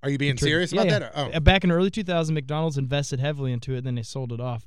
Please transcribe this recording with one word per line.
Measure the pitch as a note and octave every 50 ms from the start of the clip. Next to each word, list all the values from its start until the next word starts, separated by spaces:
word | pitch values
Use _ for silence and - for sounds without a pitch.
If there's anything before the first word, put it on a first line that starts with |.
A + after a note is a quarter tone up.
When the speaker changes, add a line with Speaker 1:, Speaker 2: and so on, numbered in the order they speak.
| -
Speaker 1:
Are | C#3
you | C#3+
being | C3+ C#3+ C#3+ C3
Speaker 2:
contributed. | A#2+ C#3 D#3 D3+ E3 F3+ E3
Speaker 1:
serious | D#3
about | F#3+ A3
Speaker 2:
Yeah, | F3+ D#3+ G3+
Speaker 1:
that, | C#3 A#2 -
Speaker 2:
yeah. | D3 C#3
Speaker 1:
or, | - -
oh. |
Speaker 2:
Uh, | E3
back | D3+ D#3 F3+ F#3+ F3+
in | F3+
early | E3+ E3+ F#3 G3
two | - A3 G#3
thousand, | F3 F3+ E3+ E3 D#3 D#3+
McDonald's | D3+ C3 B2+ D3+ D3+ D#3+ E3 C#3+ C#3
invested | C3+ B2 C#3+ C#3+ C#3+ - D3 B2+
heavily | C3 D3 D3+ C#3+ C#3 C3 B2
into | A#2+ A#2+ - C3
it, | B2+ B2+
then | C3 B2
they | A#2+ A2
sold | - - C3+ C3 A#2+ A#2+
it | A2+
off. | A#2+ B2+ A#2 A2+ -